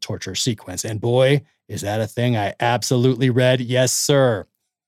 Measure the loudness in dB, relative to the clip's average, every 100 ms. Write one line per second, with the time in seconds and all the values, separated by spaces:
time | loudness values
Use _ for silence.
0 | -10 -10 -8 -6 -4 -6 -8 -10 -8 -6
1 | 0 2 4 2 -2 _ -14 -8 -4 -4
2 | -4 -2 0 0 -2 -2 0 0 0 2
3 | 2 2 0 2 2 2 0 0 0 0
4 | 2 2 2 0 -6 _ _ _